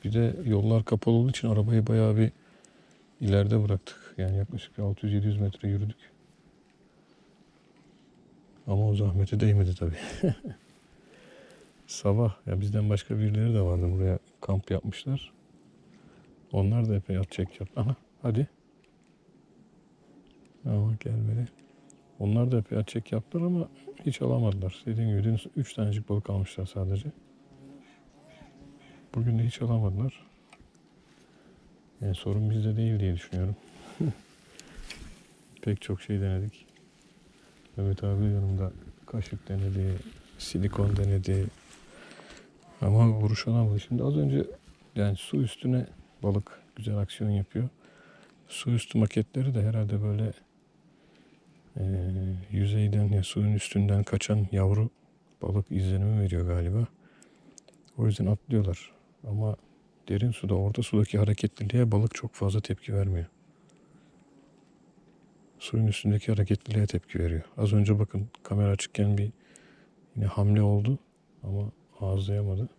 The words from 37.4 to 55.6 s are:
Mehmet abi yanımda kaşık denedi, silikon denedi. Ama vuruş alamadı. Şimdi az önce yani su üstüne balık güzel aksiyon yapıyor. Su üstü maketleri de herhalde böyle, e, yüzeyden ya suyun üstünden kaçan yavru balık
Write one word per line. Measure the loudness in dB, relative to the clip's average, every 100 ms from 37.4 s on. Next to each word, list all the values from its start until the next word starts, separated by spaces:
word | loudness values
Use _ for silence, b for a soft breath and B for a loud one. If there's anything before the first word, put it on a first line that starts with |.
| B B -14 -4
Mehmet | -2 0
abi | -2 0
yanımda | 2 0 0 -2 -4 -6 -20 -20 -10
kaşık | -8 -8 -10 -6
denedi, | -4 -2 -2 -2 -4 -8 -20 -20 -16
silikon | -6 -2 -2 0 0 2
denedi. | 2 0 2 0 -2 -8 -20 -20 -20 B B B B B B -20 -20 -4
Ama | 2 6 6
vuruş | 4 2 0 0
alamadı. | 2 2 0
Şimdi | -2 -2
az | 0 2
önce | 2 0 -2 -8 -20 -20 -12 -2
yani | -2 -2
su | -4 -2
üstüne | -2 -2 -2 0 -2 -12 -20 _
balık | 0 0 -2 -14 -20 -10
güzel | -4 -2
aksiyon | -4 -4 -2
yapıyor. | 0 -2 -4 -4 _ B B B B B B _
Su | -10 -2
üstü | -2 0 0
maketleri | 2 0 -2 -2 -2 0
de |
herhalde | 0 0 -2 -2
böyle, | -2 -2 -2 -6 _ _ _ _ _ B B B B B B B -18 -8
e, | -4 -4 -4 -4 -4 -6 -6
yüzeyden | -2 0 0 0 2 2
ya | 0
suyun | 0 0 0
üstünden | 0 -2 0 2 2
kaçan | 2 -2 0 0 0
yavru | 2 2 2 0 _ _ _ _ _
balık | -2 -2